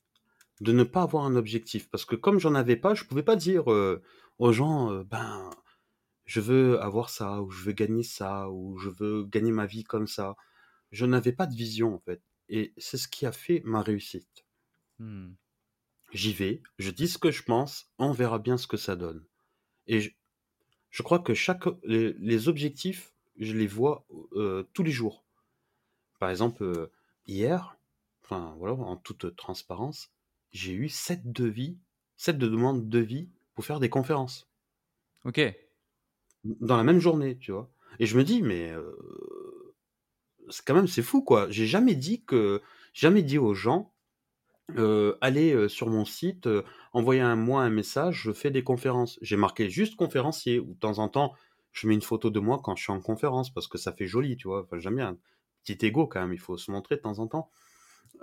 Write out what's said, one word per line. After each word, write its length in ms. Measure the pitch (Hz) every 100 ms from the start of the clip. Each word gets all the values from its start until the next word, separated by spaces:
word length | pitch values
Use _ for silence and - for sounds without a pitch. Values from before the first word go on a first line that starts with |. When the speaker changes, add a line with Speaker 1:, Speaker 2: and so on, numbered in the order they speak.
| _ _ _ _ _ _
Speaker 1:
de 140 | 104
ne 100 | 120
pas 180 | 123 180
avoir 220 | 170 160
un 140 | 139 123
objectif. 520 | 110 113 - 107 -
Parce 140 | 104
que 140 | - 113
comme 220 | - 202
j'en 160 | 156 143
avais 200 | 120 117
pas, 180 | 190
je 120 | 208 -
pouvais 180 | 135
pas 140 | 151 220
dire, 340 | 160 185 127
euh, 320 | 107 98 85 - - _ _
aux 140 | 120
gens, 400 | 110 151 151 120
euh, « 120 | 98 95
Ben, 400 | 113 113 101 92 - _ _ _ _ _ _ -
je 160 | 113
veux 400 | 107 131 131 120
avoir 280 | 101 101 117
ça, 320 | - 101 104
ou 80 | 98
je 140 | 92
veux 80 | 92
gagner 320 | 101 104 113
ça, 460 | 117 - 98 98 98
ou 280 | 92 92 95
je 120 | 95
veux 340 | 92 104 107
gagner 300 | 101 110 113
ma 120 | 110 104
vie 200 | 107 107
comme 220 | 113 107
ça. » 280 | - 98 101 _ _ _ _ _
Je 140 | 101 123
n'avais 260 | 123 120
pas 140 | 123 180
de 100 | 117
vision, 400 | 117 110 113 92
en 40 |
fait. 220 | - 90 _ _ _
Et 240 | 110 107 -
c'est 200 | - 127
ce 100 | -
qui 180 | - 131
a 60 |
fait 300 | 120 - 175
ma 180 | 113 110
réussite. 640 | 104 104 - 92 - _ _ _ _ _ _ _
Speaker 2:
Hmm. 300 | 113 101 90 92 _ _ _ _ _ _ _
Speaker 1:
J'y 220 | - 104
vais, 280 | 92 95 113 - _
je 120 | 98
dis 160 | 90 170
ce 100 | 175
que 140 | 175
je 120 | -
pense, 500 | - 113 139 - - _
on 140 | 135
verra 280 | 123 123 113
bien 180 | 110 123
ce 100 | 127
que 100 | 107
ça 200 | - 92
donne. 260 | 87 80 80 _ _ _ _ _ -
Et 120 | 110
je, 80 | 104 _ _ _ _ _ _ _ _
je 120 | -
crois 180 | - 170
que 140 | 175
chaque, 300 | 110 - 180 180 170
les, 300 | - 113 113 -
les 300 | 104 113 123
objectifs, 640 | 156 147 135 180 190 - _ _ -
je 160 | 110
les 140 | 110 107
vois, 380 | 101 135 143 _ 78 -
euh, 300 | 98 104 95 92
tous 100 | -
les 80 | 165
jours. 320 | 131 110 - _ _ _ _ _ _ _ _ _ _
Par 100 | 95
exemple, 340 | 92 117 120
euh, 280 | 98 85 80 _ _ _ -
hier, 520 | 95 113 180 180 - _ _ _ _
enfin, 300 | _ 98 82 78
voilà, 180 | 92 131
en 220 | 101 90
toute 360 | - 98 87 -
transparence, 760 | - 92 - 90 131 151 - _ _ _ _
j'ai 220 | 95 92
eu 160 | 92 147
sept 420 | - - 180 117
devis, 460 | 120 120 110 135 180 _ _ _ _
sept 200 | - 151
de 120 | 120
demandes 400 | 110 123 135 110
de 100 | 117
devis 300 | 113 131 180 _ _
pour 100 | -
faire 160 | - 147
des 100 | 123
conférences. 600 | 139 131 151 131 - _ _ _ _ _ _ _ _
Speaker 2:
Ok. 180 | 127 123 139 95 _ _ _ _ _ _ _ _
Speaker 1:
Dans 320 | 107 110 117 123
la 80 |
même 160 | 113 175
journée, 380 | 170 156 139 127
tu 160 | -
vois. 180 | 98 123 _ _ -
Et 60 | 113
je 120 | 117
me 80 | 139
dis, 160 | 240
mais, 300 | 156 87 82
euh, 220 | 80 80 - 50 50 50 50 - - - _ _ _ _ _ _ _ -
c'est 160 | - -
quand 100 | 147
même, 120 | 190
c'est 140 | -
fou, 200 | 117 277
quoi. 280 | 269 117 101
J'ai 180 | 101 110
jamais 280 | 170 247 151
dit 300 | 143 233 -
que, 360 | 127 104 101 - - -
jamais 300 | - 147 202
dit 140 | 151 147
aux 160 | 120
gens, 400 | 98 104 160 208 _ _ _ _ _ _ _ - 135
euh, « 400 | 110 107 104 -
Allez, 320 | 131 135 160
euh, 160 | 131 104
sur 180 | - 117
mon 160 | 110
site, 420 | 104 - 175 185 120
euh, 160 | 104 - - -
envoyez 300 | 123 120 131
un, 160 | 123 113
moi 260 | 117 135
un 60 | 123
message, 520 | 107 104 - 170 170
je 100 | 110
fais 180 | 104 143
des 140 | 135 127
conférences. » 520 | 123 135 123 120 -
J'ai 160 | 107 101
marqué 320 | 101 - 104
juste 260 | 90 214 -
conférencier, 640 | 170 135 131 156 - 120
ou 140 | 127
de 60 | -
temps 200 | 110 104
en 80 | 107
temps, 260 | 139 143 - _ _ _
je 160 | - 107
mets 60 |
une 80 | 107
photo 280 | - 113 113
de 100 | 104
moi 180 | 101 135
quand 140 | 135 92
je 80 |
suis 80 | -
en 80 | 98
conférence, 540 | - 110 147 127 131
parce 160 | 110 -
que 80 | 87
ça 160 | -
fait 140 | - 95
joli, 280 | 110 139 120
tu 140 | 95
vois. 140 | 98
Enfin, 140 | 90 87
j'aime 200 | 90 120
bien 140 | 117
un 60 | 87 _ _ _ _
petit 220 | - 101 110
ego 200 | 120 151
quand 140 | 95
même, 140 | 90
il 60 | 90
faut 180 | - 87
se 120 | -
montrer 280 | 101 - -
de 40 |
temps 180 | 110 104
en 80 | 113
temps. 220 | 156 160 _ _ _ _ _ _ -